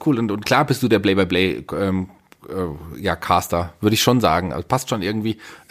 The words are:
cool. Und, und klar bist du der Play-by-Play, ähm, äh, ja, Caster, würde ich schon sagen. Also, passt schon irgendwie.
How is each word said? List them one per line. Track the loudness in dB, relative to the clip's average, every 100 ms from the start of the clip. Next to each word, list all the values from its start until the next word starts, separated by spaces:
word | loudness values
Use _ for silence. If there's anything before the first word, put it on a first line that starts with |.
| 0
cool. | 0
Und, | 0
und | -2 0
klar | 2
bist | 2 0
du | 4
der | 4
Play-by-Play, | 4 2 2 2 2 0 -6 -4
ähm, | -2 -2 -4 -10 _ _ -12
äh, | -6 -6 -8 -12 -6
ja, | -4 -4
Caster, | 2 0 2 -4 -4 0
würde | 0
ich | 2
schon | 4 4
sagen. | 4 2 -2
Also, | -6 -4
passt | -4 -2
schon | -4
irgendwie. | -4 -4 -4 -6 -10 -20 -2